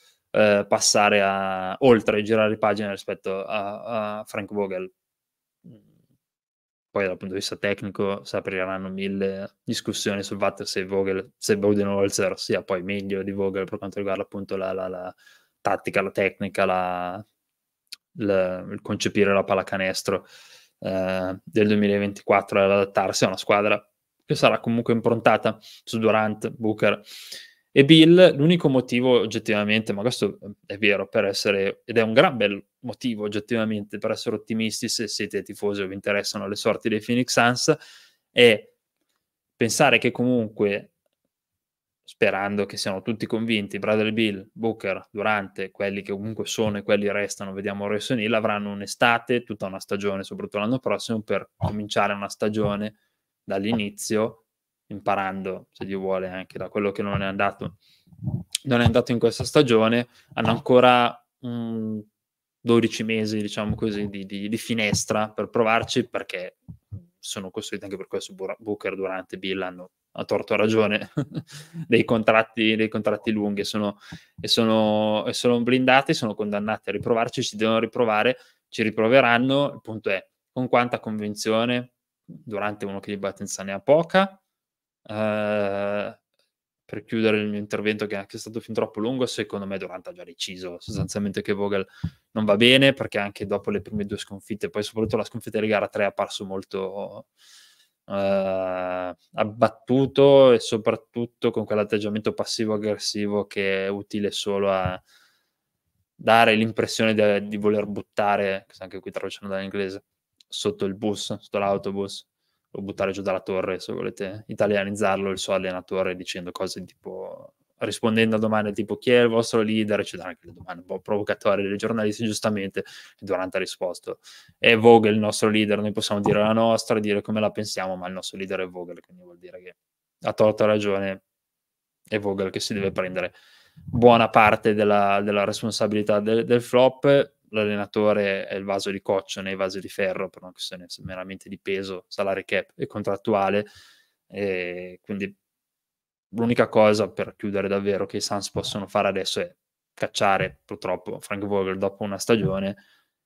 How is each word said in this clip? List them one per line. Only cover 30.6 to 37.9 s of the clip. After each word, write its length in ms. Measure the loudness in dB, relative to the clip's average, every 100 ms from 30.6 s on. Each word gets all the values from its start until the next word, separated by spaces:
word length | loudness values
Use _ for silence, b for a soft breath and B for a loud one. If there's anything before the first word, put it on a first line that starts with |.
| -14
è 120 | -2
vero, 300 | 2 2 0
per 180 | 0 0
essere, 560 | 0 0 2 0 -4 -2
ed 120 | 0
è 40 |
un 120 | 4
gran 240 | 4 4 4
bel 260 | 0 -2 -8 _
motivo 440 | -12 -6 -6 -4
oggettivamente 760 | -4 -6 -4 -2 -2 -4 -8 -8
per 140 | -4
essere 240 | -4 -4 -6
ottimisti 540 | -6 -4 -4 -4 -6
se 180 | -6 -6
siete 360 | -6 -6 -6
tifosi 380 | -8 -6 -4 -4
o 60 | -6
vi 60 |
interessano 540 | -6 -2 -2 -2 -6 -6
le 80 | -2
sorti 340 | -2 0 -2
dei 120 | -4
Phoenix 300 | 0 -2 0
Suns, 440 | 2 2 2 0 -2 B